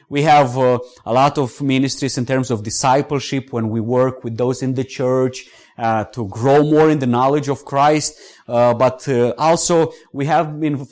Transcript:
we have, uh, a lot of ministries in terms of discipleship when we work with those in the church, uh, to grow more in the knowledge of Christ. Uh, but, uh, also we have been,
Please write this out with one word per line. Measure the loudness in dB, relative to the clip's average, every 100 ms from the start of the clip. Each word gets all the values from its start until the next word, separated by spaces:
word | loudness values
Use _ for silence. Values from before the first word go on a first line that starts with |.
| _
we | -2
have, | 4 6 4 2
uh, | 2 2 -4 -12 -2
a |
lot | 2 2 0
of | -4 -4
ministries | -2 0 0 -2 -4 -4
in | -2
terms | -2 -2
of | -4
discipleship | -4 -2 0 0 0 -4 -4 -6 -6
when | -6 -4
we | -4
work | -2 0 0 -2
with | -8 -4
those | -2 -2
in | -4
the | -4
church, | -6 -4 -2 0 -2 -4 -16 -20 _ -6
uh, | -2 -2
to | -4 -8 -10
grow | -2 2 4
more | 4 4 4
in | 2
the | 0
knowledge | 2 2 0 -2
of | -6
Christ. | -4 0 2 2 -2 -8 -18 -20 -4
Uh, | 2 2
but, | 4 0 0 -2
uh, | 0 0 0
also | 0 2 2 2 0 -4 _
we | -8 -2
have | 0 0 -4
been, | -4 -4 -6